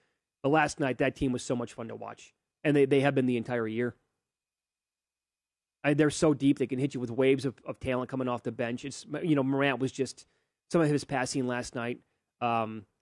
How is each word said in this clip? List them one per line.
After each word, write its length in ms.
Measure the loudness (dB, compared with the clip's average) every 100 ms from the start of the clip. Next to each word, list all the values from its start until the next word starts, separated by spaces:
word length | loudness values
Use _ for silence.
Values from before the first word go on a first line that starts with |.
| _ _ _ _
But 80 | 2
last 260 | 2 2 0
night, 200 | -2 0
that 180 | -2 0
team 160 | -2
was 100 | -2
so 140 | -4 -4
much 160 | -4
fun 160 | -10 -14
to 60 | -12
watch, 360 | -14 -16 -20 _ _ _
and 100 | 2
they, 120 | 4 6
they 160 | 4
have 120 | 4 2
been 100 | 0
the 100 | -2
entire 320 | -2 -4 -4
year. 280 | -2 -4 -6 _ _ _ _ _ _ _ _ _ _ _ _ _ _ _ _ _ _
I, 100 | 0
they're 160 | 4 4
so 240 | 4 2
deep, 240 | 4 2 2
they 100 | 0
can 120 | 0
hit 140 | -2
you 60 | -4
with 120 | -4
waves 340 | 2 4 4 0
of, 100 | -6 -12
of 140 | -8
talent 300 | -4 -4 -4
coming 180 | -4 -4
off 160 | -4
the 80 | -6
bench. 340 | -6 -6 -6 -10
It's, 200 | -14 -10 -8
you 140 | 0 0
know, 80 |
Morant 360 | 2 2 0 0
was 120 | -4
just, 340 | -4 -6 -8 _ _ _ _ _
some 100 | 2
of 80 | 2
his 140 | 0
passing 420 | -2 -4 -2 -2 -2
last 280 | -4 -6 -8
night. 240 | -8 -8 _ _ _ _
Um, 440 | -2 0 -2 -8 -16 _